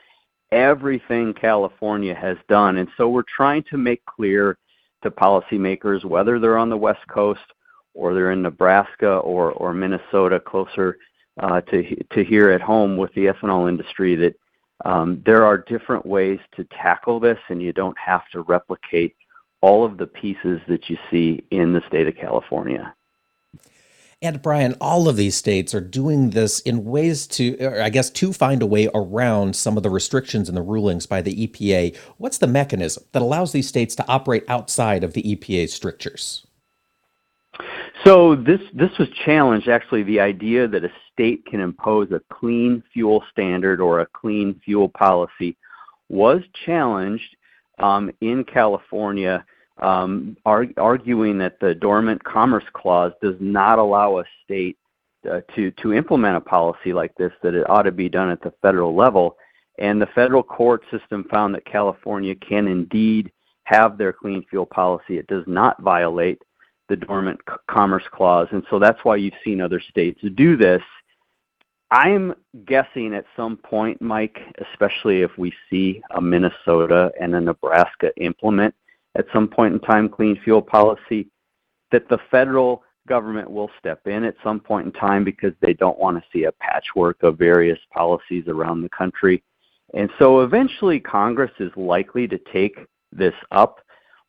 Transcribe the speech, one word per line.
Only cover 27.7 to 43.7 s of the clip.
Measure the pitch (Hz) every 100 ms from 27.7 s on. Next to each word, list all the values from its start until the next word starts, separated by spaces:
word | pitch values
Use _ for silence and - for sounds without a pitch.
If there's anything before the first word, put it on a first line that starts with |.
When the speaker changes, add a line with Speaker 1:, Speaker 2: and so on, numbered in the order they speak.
| 110
Speaker 2:
I | 110
guess, | 117 127
to | - 190
find | 190 135 135
a | 113
way | 104 107
around | 107 95 104 123 107 98
some | 95 - 107
of |
the | 101
restrictions | 95 - 135 127 117 87
and | 90
the |
rulings | 87 110 104 87
by | - 98
the | 90 98
E | 113
P | - 101
A. | 92 87 - - -
What's | 240 -
the | 139
mechanism | 131 139 104 87 - -
that | 135
allows | 120 151 180
these | 143 135
states | - 117 -
to | -
operate | 131 135 117 -
outside | 123 - - 117 98
of | 87
the | - -
E | 104
P | - 92
A | 80
strictures? | - 95 - - - - - - _ _ _ _ _ _ _ _ _ _ - - - - -
Speaker 1:
So | - 185 170
this, | 147 120 190 -
this | 123 175 -
was | 113 - -
challenged, | 151 139 110 113
actually, | 117 - 117
the | 98 104
idea | 101 95 107 117 123
that | 101
a | 87 - _
state | - 117 120
can | - 110
impose | 92 87 - 107 98
a | 87 -
clean | - 117 120 123 123 -
fuel | - 110 107 -
standard | - 98 92 95